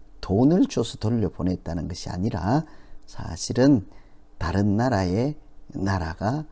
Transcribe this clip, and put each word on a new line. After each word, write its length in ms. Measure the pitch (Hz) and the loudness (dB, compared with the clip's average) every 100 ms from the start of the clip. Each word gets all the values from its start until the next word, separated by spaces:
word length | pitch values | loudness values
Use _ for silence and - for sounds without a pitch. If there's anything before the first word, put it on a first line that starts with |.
| - - | -18 -12
돈을 460 | - 98 135 180 269 | -2 4 6 6 2
줘서 320 | - 117 - | 0 -2 -2
돌려보냈다는 920 | 107 117 92 - 87 90 80 82 80 | 0 0 0 0 -2 -2 -4 -6 -6
것이 220 | - - | -8 -8
아니라 540 | 90 104 107 87 143 156 - - - - | -4 -2 -2 0 0 0 -12 -16 -16 -12
사실은 800 | - - - - 113 135 131 95 - - - - - | -10 -8 -8 -4 4 6 6 2 -14 -20 -20 -20 -8
다른 380 | 82 90 104 101 | -2 2 4 4
나라의, 600 | 127 101 92 95 135 147 - - - | 2 2 2 0 0 -4 -14 -20 -12
나라가 760 | - 95 95 82 87 98 147 151 | -4 -2 -2 -2 -2 -2 -2 -6